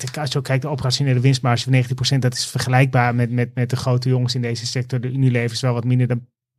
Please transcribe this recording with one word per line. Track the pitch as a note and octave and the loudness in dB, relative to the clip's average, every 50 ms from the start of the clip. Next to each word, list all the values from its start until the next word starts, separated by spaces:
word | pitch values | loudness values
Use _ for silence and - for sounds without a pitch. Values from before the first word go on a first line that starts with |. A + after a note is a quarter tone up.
| - B2+ - D#3 | -8 -8 -6 -6
als | D3+ C3 | -4 -2
je | - | -4
ook | D3 C3+ | -4 -2
kijkt, | - C3+ C3 | 0 -2 -2
de | C3 D3 | -2 -2
operationele | D3+ C3 - C3 B2 - C#3+ C#3 B2+ B2 | -6 -2 -2 -2 0 0 2 2 2 4
winstmarge | A#2+ C3+ C3 C3 - B2+ A#2 A2 - | 4 4 2 2 2 0 0 0 2
van | B2+ | 2
negentien | C3 B2+ B2 B2+ C3 | 2 2 2 0 -2
procent, | B2+ B2 - C#3 C3+ | -2 -2 0 0 2
dat | B2 B2 B2 | 0 0 0
is | - - | -2 -6
vergelijkbaar | - - B2+ - B2+ B2+ B2+ C#3 C3+ C3 C3 A#2+ B2 A#2+ | -4 -4 -4 -2 2 4 4 4 4 4 2 2 2 2
met, | B2 B2 A#2 | 2 0 0
met, | A#2+ B2 A#2+ A#2+ - | 0 -2 -2 -2 -2
met | B2+ B2 A#2+ | -4 -2 -2
de | - | -2
grote | B2 - C3 B2 B2 B2 C3 | -2 0 0 0 0 0 0
jongens | B2+ B2 B2 B2 - | 0 0 0 -2 -2
in | B2+ | -4
deze | A#2+ A#2 A#2 A2+ A2+ | -4 -4 -4 -6 -6
sector. | A#2+ - C3 A#2+ - C3 B2+ | -6 -4 -4 -4 -4 -4 -4
De | A#2 B2+ | -4 -4
Unilever | B2+ C3+ C3 C3 B2 A#2+ A#2 A#2 | 0 2 2 2 2 2 0 -2
is | A2+ A2 | -4 -2
wel | C3 B2+ A#2+ | -2 -2 0
wat | A#2+ A2 | 0 0
minder | B2+ B2+ B2 B2+ | 0 2 2 2
dan | A#2+ B2 A#2+ - _ _ _ _ _ _ | 2 0 -4 -6 _ _ _ _ _ _